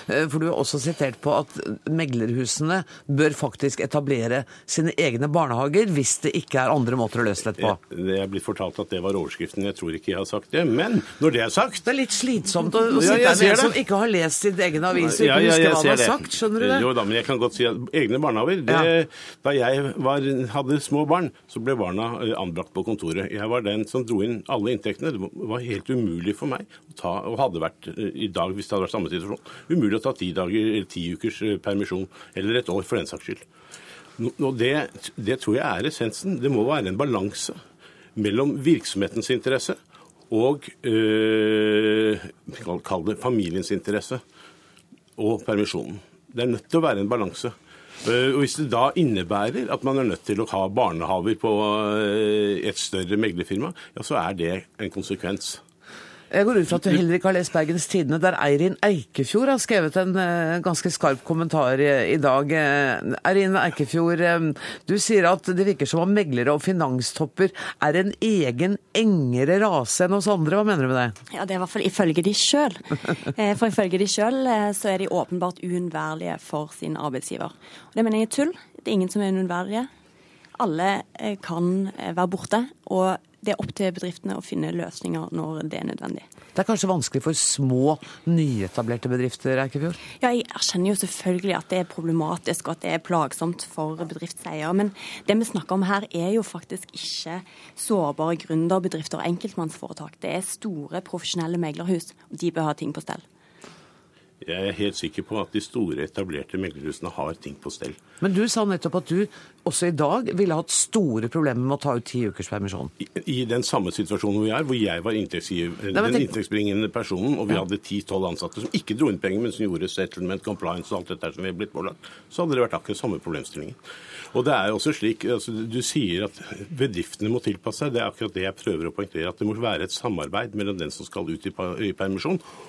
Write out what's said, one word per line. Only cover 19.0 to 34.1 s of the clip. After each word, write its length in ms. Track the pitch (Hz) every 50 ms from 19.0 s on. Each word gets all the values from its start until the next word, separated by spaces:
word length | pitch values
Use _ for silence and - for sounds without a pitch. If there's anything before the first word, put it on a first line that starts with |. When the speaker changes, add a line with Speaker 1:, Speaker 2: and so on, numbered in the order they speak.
| 156 156 - - - - - - - 139
Speaker 2:
da 80 | 143
jeg 320 | 139 123 120 135 139 143 135 104 - 139
var, 260 | 131 139 143 139 139 139 127 127 117 107 143
hadde 240 | 139 127 143 147 143
små 240 | - 143 143 151 143
barn, 240 | 160 180 180 135 - - _ _
så 160 | - 117 113
ble 160 | 127 135 120
barna, 320 | 101 90 90 98 113 117 117 - - 110
eh, 80 | 110
anbrakt 400 | - 95 92 82 82 92 - _
på 80 | 95 95
kontoret. 480 | - 113 101 - 82 80 92 95 98
Jeg 160 | 98 104 104 110
var 160 | 117 123 113
den 240 | 101 104 107 110 107
som 160 | - 131 127
dro 160 | 113 117 101 98
inn 80 | 117 120 107 - -
alle 220 | 139 117 101 113 127
inntektene. 380 | 104 - 110 98 - - 160 143
Det 160 | 101 95 92 - - -
var 160 | 113 113 123
helt 280 | 123 120 110 98 - -
umulig 420 | 131 127 117 95 82 85 85 98 104
for 160 | - 120 143
meg 140 | 131 - 208
å 300 | - - - - - - -
ta, 140 | - - - 95 - 98
og 80 | 117 117
hadde 220 | 139 127 85 82
vært, 280 | 80 80 - _ - -
eh, 160 | - - 110 98 -
i 140 | 71 107 101 87
dag, 160 | 90 85 92 95
hvis 100 | 104 92
det 80 | - 110
hadde 120 | 98 95 87
vært 80 | -
samme 160 | 110 87 76
situasjon, 400 | 85 90 85 101 107 - - - - - - -
umulig 300 | 160 190 123 104 101 113
å 20 |
ta 120 | - 135 127
ti 180 | - 92 92 82
dager, 380 | 92 92 87 101 110 107 113
eller 160 | 104 107 95 -
ti 140 | - 90 85 85
ukers, 300 | 87 80 - 113 - - 101
eh, 140 | 107 104 90
permisjon, 500 | - 104 101 98 101 - 92 92 95 92 - - - - -
eller 220 | 92 95 104 113 123
et 140 | - -
år 100 | 87 101 90
for 140 | - - 90
den 80 | 82
saks 220 | - - 76 - -
skyld. 160 | 78 - - - _ - - - - - - - - - - -